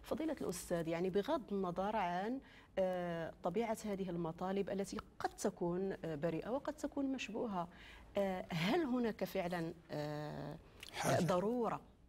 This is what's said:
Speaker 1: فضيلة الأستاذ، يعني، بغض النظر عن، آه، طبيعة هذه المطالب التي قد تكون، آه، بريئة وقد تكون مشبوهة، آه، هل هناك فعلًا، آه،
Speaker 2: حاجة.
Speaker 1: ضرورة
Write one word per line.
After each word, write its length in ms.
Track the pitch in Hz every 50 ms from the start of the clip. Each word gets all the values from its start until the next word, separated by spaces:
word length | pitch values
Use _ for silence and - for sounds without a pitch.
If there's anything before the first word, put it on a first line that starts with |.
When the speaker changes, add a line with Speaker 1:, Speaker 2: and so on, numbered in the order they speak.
| -
Speaker 1:
فضيلة 340 | - - - 320 320 285 -
الأستاذ، 480 | - - 175 - - - 175 170 165 160
يعني، 220 | 165 165 185 190
بغض 320 | 170 202 196 - 311 311 - - 202
النظر 440 | 196 190 175 175 180 190 208 220
عن، 440 | 220 185 175 175 180 196 220 254 269 - - - - - - - -
آه، 540 | 190 185 185 180 175 175 170 165 165 - - - -
طبيعة 360 | 180 175 214 233 214 220 - -
هذه 260 | 214 202 190 190 185
المطالب 600 | 175 175 170 160 165 - 180 190 196 202 196 -
التي 260 | - 190 196 - - 208 - - - -
قد 120 | - -
تكون، 640 | - - - 214 185 - 185 170 175 185 196 196 185 - -
آه، 100 | 165 156
بريئة 340 | 143 160 170 160 160 - -
وقد 240 | 247 285 285 320 285
تكون 400 | - - 277 - 285 277 262 269
مشبوهة، 560 | 247 - - 196 240 254 226 196 180 170 175 - - - - - - - - -
آه، 300 | 202 202 190 185 185 - -
هل 300 | 190 160 160 196 285 359
هناك 440 | 330 247 247 254 240 220 202 - 196
فعلًا، 500 | 180 - 190 175 175 180 175 165 165 175 - - -
آه، 640 | - 151 147 151 151 151 151 151 151 143 139 147 156 170 - - - - - - -
Speaker 2:
حاجة. 320 | - - 165 - - 185
Speaker 1:
ضرورة 560 | 156 185 180 190 214 247 247 226 196 - - - - - - -